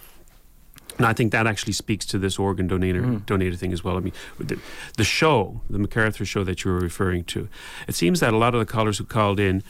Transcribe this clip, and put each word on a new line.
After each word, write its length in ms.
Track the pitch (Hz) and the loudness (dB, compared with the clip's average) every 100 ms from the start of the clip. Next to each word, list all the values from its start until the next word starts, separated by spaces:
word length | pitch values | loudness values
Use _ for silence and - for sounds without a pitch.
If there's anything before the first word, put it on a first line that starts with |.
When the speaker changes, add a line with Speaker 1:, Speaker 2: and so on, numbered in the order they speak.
| - - - - - - - - - - | -20 -20 -20 -20 -20 -20 -20 -20 -18 0
Speaker 1:
And 100 | 117 | 0
I 60 | |
think 180 | 113 117 | 2 2
that 160 | 117 113 | 2 0
actually 240 | 107 - | 0 -4
speaks 340 | 98 - 107 - | -4 -2 -4 -2
to 120 | 104 | -2
this 180 | 95 92 | -2 0
organ 300 | 98 90 90 | 0 0 0
donator, 340 | 92 92 87 | 2 2 2
Speaker 2:
Mm. 200 | 123 117 | 0 -2
Speaker 1:
donator 360 | 101 101 92 87 | 0 0 0 -2
thing 140 | 92 | -4
as 140 | 87 90 | -4 -2
well. 100 | 90 | -2
I 60 | |
mean, 100 | 92 - - - | -4 -8 -14 -10
the, 220 | - - - - - - | -6 -6 -8 -14 -14 -2
the 80 | 110 | 0
show, 560 | - 160 139 90 - - | 4 4 4 2 -4 -4
the 100 | 101 | 0
MacArthur 460 | 101 - 110 107 95 | 0 2 0 0 -4
show 180 | - | -2
that 220 | 95 92 95 | -2 -2 0
you 60 | |
were 80 | 90 | 0
referring 440 | 90 - 95 87 85 | 0 0 0 0 -2
to, 220 | - - - - - - | -6 -6 -12 -14 -12 -8
it 80 | - | 0
seems 240 | 175 180 | 2 4
that 140 | 139 | 4
a 40 | 110 | 4
lot 160 | 117 | 4
of 60 | 120 | 2
the 60 | 110 | 0
callers 320 | 110 107 101 | 2 0 0
who 80 | - | -2
called 340 | 113 104 98 | 2 2 4
in 240 | 101 95 - | 2 2 -2